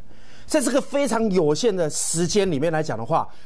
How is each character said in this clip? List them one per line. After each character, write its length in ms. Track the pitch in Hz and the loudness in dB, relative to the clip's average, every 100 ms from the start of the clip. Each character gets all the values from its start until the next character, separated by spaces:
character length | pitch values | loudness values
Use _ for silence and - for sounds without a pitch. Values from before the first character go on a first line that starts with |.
| - - - - | -10 -10 -10 -10
在 160 | - 311 | -2 0
这 100 | 240 | 2
个 100 | 254 | 0
非 260 | - 285 285 | 0 0 0
常 220 | 220 226 | 2 2
有 240 | 185 151 | 4 4
限 200 | 151 240 | 4 2
的 140 | 190 156 | 2 0
时 380 | - - 160 175 | -2 -4 0 2
间 240 | 208 196 | 2 2
里 80 | 143 | 2
面 140 | 160 | 0
来 100 | 156 | 0
讲 140 | 156 113 | -2 -4
的 80 | |
话， 240 | 117 156 110 - | 0 0 0 -6